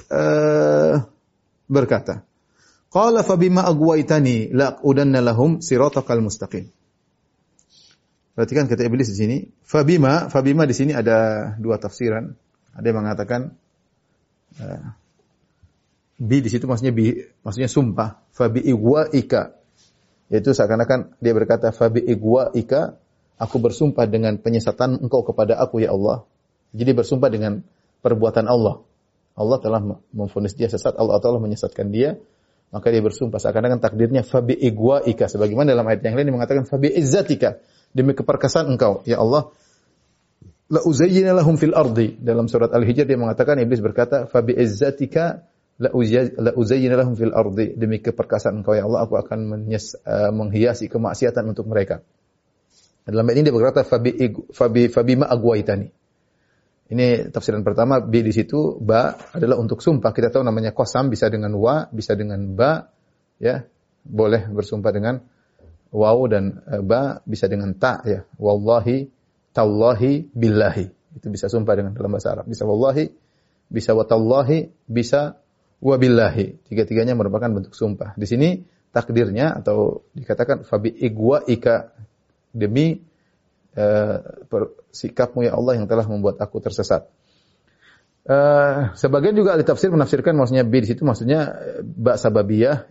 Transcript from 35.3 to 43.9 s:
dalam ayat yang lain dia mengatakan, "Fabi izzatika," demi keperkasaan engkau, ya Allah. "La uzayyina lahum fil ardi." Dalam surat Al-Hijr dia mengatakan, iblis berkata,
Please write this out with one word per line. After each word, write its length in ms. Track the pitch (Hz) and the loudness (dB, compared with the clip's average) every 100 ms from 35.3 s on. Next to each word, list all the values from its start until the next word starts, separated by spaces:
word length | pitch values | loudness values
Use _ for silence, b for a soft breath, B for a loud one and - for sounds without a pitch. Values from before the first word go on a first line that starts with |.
| 104 104 110 147 | 0 -2 2 2
dalam 160 | 120 113 | 2 0
ayat 160 | 104 113 | -2 -2
yang 100 | 120 | -2
lain 140 | 147 | -2
dia 60 | 123 | -2
mengatakan, 260 | 120 139 123 | -2 -2 -2
"Fabi 240 | 139 147 | -2 0
izzatika," 640 | 175 139 190 185 139 113 - b b b | 0 2 2 0 0 -2 -4 b b b
demi 220 | 131 135 | 0 0
keperkasaan 560 | 135 139 139 131 165 147 | 0 -2 0 0 0 0
engkau, 320 | 123 113 95 - | 2 2 0 -2
ya 80 | 117 | 0
Allah. 320 | 113 147 - b b b b b _ _ _ _ 90 _ - | 2 2 -2 b b b b b _ _ _ _ -20 _ -4
"La 140 | 156 170 | 0 2
uzayyina 480 | 135 175 185 190 | 2 4 4 4
lahum 240 | 180 156 156 | 4 4 4
fil 160 | 156 165 | 2 2
ardi." 400 | 135 113 110 - | 2 2 -2 -2
Dalam 240 | 120 117 117 | -2 0 0
surat 240 | 117 117 | 0 2
Al-Hijr 380 | 117 117 123 135 | 2 2 2 0
dia 100 | 123 | 0
mengatakan, 380 | 117 107 123 143 | 0 0 0 2
iblis 240 | 117 123 | 0 0
berkata, 460 | 107 | -2